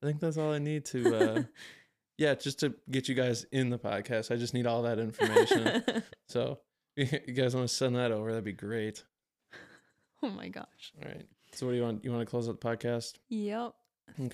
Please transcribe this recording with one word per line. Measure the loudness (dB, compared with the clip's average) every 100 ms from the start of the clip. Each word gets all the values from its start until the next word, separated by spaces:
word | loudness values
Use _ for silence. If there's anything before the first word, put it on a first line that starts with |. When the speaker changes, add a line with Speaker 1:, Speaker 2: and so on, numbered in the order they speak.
Speaker 1:
I | -4
think | 0
that's | 0 0
all | 0
I | 0
need | 0 -2 -4
to, | 2 4 6
uh, | 4 2 -2 -8 -20 -20
Speaker 2:
<laughs> | _ _ _ 0
Speaker 1:
yeah, | 2
just | 2 -2 0
to | -2 -2 -4
get | -2 0
you | 2
guys | 2 0 0
in | 0 2
the | 0
podcast. | -2 -2 0 -2 0
I | -2
just | 0
need | 0 2
all | 2
that | 2 0
information. | -2 0 4 6 6 6 4 2 0
Speaker 2:
<laughs> | -2 -4 -16 _
Speaker 1:
So, | -2 -2 -4 _ _
<laughs> | _ -2
you | 0 0 -2
guys | 0 2 2
wanna | 0
send | 2 2 2
that | 2
over, | 0 0
that'd | -2
be | -4
great. | -6 -4 -2 -4 -6 -16 _ _ _ _ -20 -20 -20 _ _ _ -6
Speaker 2:
Oh | -6
my | -6 -10
gosh. | -12 -14 _ -20 -16
Speaker 1:
All | -14
right. | -14 -16 _ _
So | -6 -2
what |
do | 0
you |
want? | 0 -2
You | -2
wanna | -4
close | -2 -2 -2
out | -4
the | -2
podcast? | -2 0 -2 -4 -14 -8
Speaker 2:
Yep. | -4 -4 -4 -6 -10 _ _ _ -8
Speaker 1:
Okay. | -2